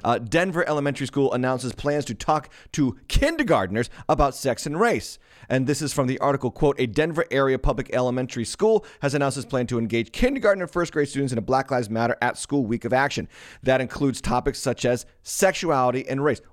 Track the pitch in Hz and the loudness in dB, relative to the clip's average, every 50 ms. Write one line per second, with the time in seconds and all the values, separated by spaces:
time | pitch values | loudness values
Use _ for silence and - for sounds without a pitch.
0 | - 113 120 117 120 107 - 165 180 190 156 170 170 - 151 147 143 143 139 - | -2 0 0 0 -2 0 0 2 2 2 0 -2 0 0 0 0 0 -2 -2 -4
1 | 139 123 - 143 139 131 - 123 127 131 131 123 123 123 - - - 147 147 147 | -6 -4 0 0 2 2 2 0 0 0 -2 -2 -4 -6 -8 -4 -2 -2 0 0
2 | 143 - 113 - - - 156 151 - - - - - - - - 143 127 - - | -2 -4 -6 -8 -2 0 0 0 0 -6 -20 -20 -20 -10 -2 0 0 0 0 -4
3 | - - - - 277 302 330 311 269 214 160 113 95 90 98 113 123 - - - | -10 0 2 4 4 4 2 0 2 2 4 2 2 0 0 -2 -2 -2 -4 -14
4 | - - 160 147 147 139 - - - 135 117 - - 156 147 170 226 240 185 110 | -2 -2 2 2 2 0 0 -2 -2 -2 -2 -2 -4 -6 -2 0 2 2 2 0
5 | - - - - _ _ - - - - 123 131 131 127 147 139 135 - - - | -4 -8 -16 -18 _ _ -20 -20 -6 -2 0 0 2 2 0 0 -2 -4 -2 -2
6 | 135 123 135 - - 139 139 131 131 120 - - 156 143 139 - 127 117 98 147 | 0 0 0 0 0 0 0 0 0 -2 -2 2 0 0 2 2 -2 -2 2 0
7 | 151 165 156 165 165 - - 135 139 135 131 127 - 139 123 120 131 - - 123 | 0 0 2 -2 -2 0 2 2 2 2 2 0 0 0 0 0 -4 -2 0 0
8 | 127 127 123 127 131 127 - 123 113 - - - 202 220 220 208 - - - - | 0 0 0 -2 -4 -4 -4 -6 -6 -6 -4 0 2 4 4 2 0 -2 -14 -4
9 | - 143 131 147 139 139 131 143 120 - - 127 123 117 123 117 117 104 113 117 | -4 -2 0 2 0 0 -2 -4 -8 -4 -4 -4 -2 -2 -2 -2 -2 -2 -2 -2
10 | 117 - - - - 247 285 269 - 208 196 196 180 170 - 175 170 - - 156 | -2 -2 -2 2 2 2 2 2 2 2 2 2 0 -4 -2 -2 -2 -2 0 -2
11 | 143 139 - 139 139 127 123 113 101 127 131 131 135 - 139 123 120 101 113 113 | -2 0 0 -2 -2 -2 -2 -4 -2 0 0 0 0 0 -2 -2 -2 -2 -2 0
12 | 117 117 117 - - 123 - - - - 143 143 127 104 117 117 - 117 127 127 | 0 0 0 0 -2 -2 -2 -4 -6 -2 -2 0 0 0 -2 -4 -2 0 2 2
13 | 139 139 - - - - - - - - - - - 131 131 131 131 120 - - | 2 2 -2 -4 -8 -8 -12 -20 -20 -20 -20 -6 0 2 2 2 2 -2 -4 -2
14 | 147 139 117 - - - 123 127 135 143 - - - 135 117 - - 123 123 117 | 0 0 0 -2 -2 -2 -2 0 0 -2 -4 -2 -2 -4 -4 0 0 0 0 0
15 | - - _ _ _ - - - 202 190 185 - 190 165 151 131 127 123 120 131 | -2 -10 _ _ _ -10 -2 2 2 2 2 2 0 0 2 2 2 2 2 0
16 | - - 135 135 143 151 - - - - | -2 -4 -4 0 0 0 0 0 -4 -18